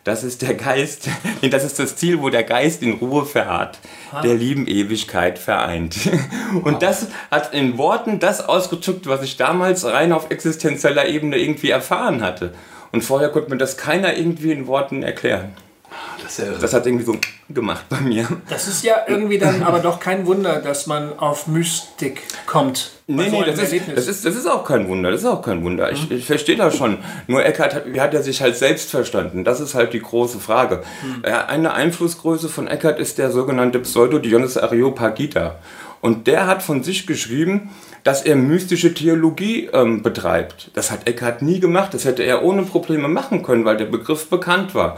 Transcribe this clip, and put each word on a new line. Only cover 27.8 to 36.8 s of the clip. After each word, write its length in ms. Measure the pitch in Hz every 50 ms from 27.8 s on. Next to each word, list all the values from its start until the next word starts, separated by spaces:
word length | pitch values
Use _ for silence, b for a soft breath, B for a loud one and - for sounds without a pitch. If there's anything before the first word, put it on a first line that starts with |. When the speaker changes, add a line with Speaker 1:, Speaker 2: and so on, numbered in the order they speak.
| - 123 127
Speaker 1:
wie 60 | 127
hat 140 | 139 147 147
er 100 | 147 135
sich 180 | 135 127 -
halt 140 | 139 123 117
selbst 340 | - 135 139 160 - - -
verstanden? 540 | - 135 117 - - 101 85 85 90 92 92
Das 160 | 117 123 135
ist 160 | 151 131 -
halt 160 | 127 120 120
die 80 | 120 113
große 380 | - - - 117 120 120 120 101
Frage. 440 | - - 110 123 127 110 95 87 - - - - 139
Speaker 2:
Mhm. 200 | 135 127 120 113
Speaker 1:
Er, 260 | 98 113 117 - -
eine 240 | 135 151 160 160 -
Einflussgröße 760 | - 143 170 170 170 170 170 170 - - 160 165 156 165
von 200 | 156 - 156 127
Eckhart 300 | - 143 151 - 156 - -
ist 180 | - - -
der 120 | - 135 131
sogenannte 480 | 120 127 131 135 131 123 123 123 120 120
Pseudo-Dionys 760 | 123 - - 120 120 127 151 151 123 117 110 120 131 131 -
Areopagita. 1000 | - - 113 123 117 127 135 131 - 117 110 110 - 143 147 - 87 85 82 82 B B B B B B B B B
Und 260 | - 117 113 110 110
der 200 | 127 147 170 190
hat 160 | 180 190 - -
von 200 | - 151 131